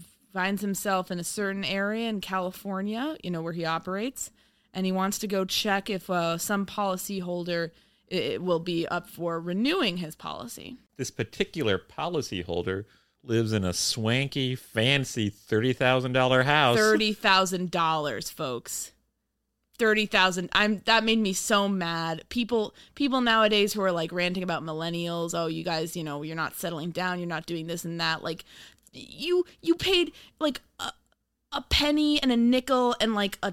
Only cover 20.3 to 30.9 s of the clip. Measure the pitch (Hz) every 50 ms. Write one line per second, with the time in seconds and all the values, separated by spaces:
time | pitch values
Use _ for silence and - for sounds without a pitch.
20.3 | 180 185 180 - - 196 208 214 214 180 - - 226 226 220 226 226 220 214 190
21.3 | 190 - - - 220 202 202 196 196 185 170 165 170 165 165 165 160 165 - -
22.3 | - 247 233 202 240 220 208 - - - - - - - 285 262 262 254 247 233
23.3 | 226 220 220 208 214 208 202 202 208 208 190 190 170 170 160 165 175 180 175 180
24.3 | 180 190 180 180 165 139 156 160 156 156 165 170 170 170 170 170 170 170 170 170
25.3 | 170 170 165 165 160 160 165 175 165 160 165 165 - 170 160 151 143 147 147 156
26.3 | 160 160 156 - - - - 170 170 147 160 175 160 170 185 180 180 175 175 170
27.3 | 165 156 165 - 170 160 160 165 165 170 - 165 170 165 165 160 160 - - 165
28.3 | 165 - - - - - - - - _ _ _ - - - - - 160 277 349
29.3 | 359 359 349 - - _ - 330 339 339 - 370 392 359 339 320 - - - -
30.3 | _ - 311 294 254 - - _ _ - - -